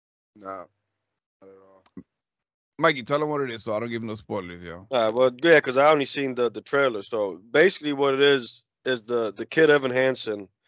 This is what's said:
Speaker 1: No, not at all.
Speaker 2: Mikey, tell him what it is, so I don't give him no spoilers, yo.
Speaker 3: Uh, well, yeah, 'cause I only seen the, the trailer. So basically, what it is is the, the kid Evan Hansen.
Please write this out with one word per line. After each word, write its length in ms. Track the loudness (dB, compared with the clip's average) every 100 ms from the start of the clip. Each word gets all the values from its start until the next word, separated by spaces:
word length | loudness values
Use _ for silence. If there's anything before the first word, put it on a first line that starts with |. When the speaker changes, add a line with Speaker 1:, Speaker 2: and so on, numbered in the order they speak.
| _ _ _ _
Speaker 1:
No, 100 | -14
not 220 | -14 -16 _ _ _ _ _ _ _
at 60 | -20
all. 340 | -20 _ _ _ -20 -20 _ _ _ _ _ _ 0
Speaker 2:
Mikey, 240 | 0 0
tell 200 | -2 -2
him 60 | -2
what 100 | -4
it 100 | -6
is, 140 | -8
so 80 | -6
I 80 | -4
don't 100 | -4
give 120 | -6
him 60 | -8
no 60 |
spoilers, 480 | -10 -8 -8 -8 -12
yo. 240 | -14 -16 -6
Speaker 3:
Uh, 180 | -2 0
well, 200 | 2 0 2
yeah, 160 | 4 6
'cause 160 | 4 4
I 140 | 4
only 140 | 4
seen 320 | 0 -4 -6 -2
the, 140 | -2
the 100 | -4
trailer. 420 | -4 0 0 -2
So 380 | -6 -4 -4 -6 -2
basically, 420 | 4 4 2 -4
what 220 | -2 0
it 60 | 4
is 420 | 4 2 -2 -16 _ _
is 180 | -6 -6
the, 300 | -4 -4 -4
the 120 | -6
kid 260 | -4 2 4
Evan 200 | 4 2
Hansen. 580 | 0 0 0 -6 -8 -10 _